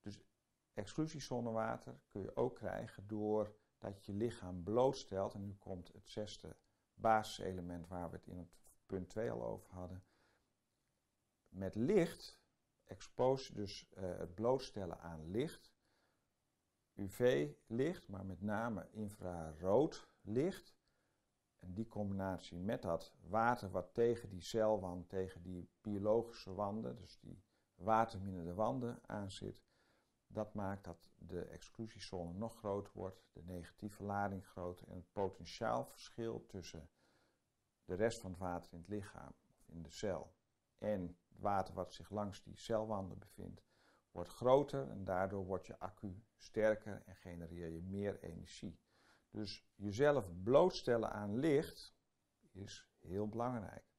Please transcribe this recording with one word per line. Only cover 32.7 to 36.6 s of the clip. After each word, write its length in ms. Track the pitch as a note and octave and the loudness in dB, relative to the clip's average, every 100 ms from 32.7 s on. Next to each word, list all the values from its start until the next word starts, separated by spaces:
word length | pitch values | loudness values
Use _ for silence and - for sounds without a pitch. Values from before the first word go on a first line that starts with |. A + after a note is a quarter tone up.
| G2+ G2 | -2 -4
wordt, 280 | G2 F#2+ - _ | -8 -8 -10 _
de 100 | F#2 | -16
negatieve 600 | E2+ F2+ E2+ - G#2+ - | -10 -10 -10 -10 -12 -8
lading 440 | G2+ G2+ G2+ F#2+ - | -2 0 0 -2 -8
groter 420 | - F2 F2+ - | -6 -6 -6 -12
en 80 | F#2 | -14
het 160 | F2 | -8
potentiaalverschil 1300 | - F#2+ - E2+ - A2+ A#2+ B2+ - - - A2+ A2+ - | 0 0 0 -12 -2 0 2 -2 -10 -14 -6 -4 -4 -8
tussen 440 | G2 | -10